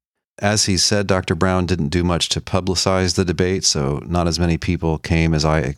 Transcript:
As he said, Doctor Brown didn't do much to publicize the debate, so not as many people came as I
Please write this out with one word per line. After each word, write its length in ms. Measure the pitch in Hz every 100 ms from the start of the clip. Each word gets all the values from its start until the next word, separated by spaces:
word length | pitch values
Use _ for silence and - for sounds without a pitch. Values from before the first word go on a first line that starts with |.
| _ _ _ -
As 280 | 101 107 -
he 100 | 92
said, 300 | - 104 98
Doctor 280 | 95 92
Brown 300 | 85 92 92
didn't 240 | 90 90 73
do 160 | 87
much 240 | 87 85 -
to 140 | -
publicize 760 | - 95 92 92 - 95 92 87
the 80 |
debate, 400 | 90 80 90 95
so 380 | - - 69 71
not 220 | - 87 85
as 100 | 82
many 200 | 87 82
people 400 | - 85 82 78
came 340 | - 85 82
as 140 | 80 78
I 300 | 78 67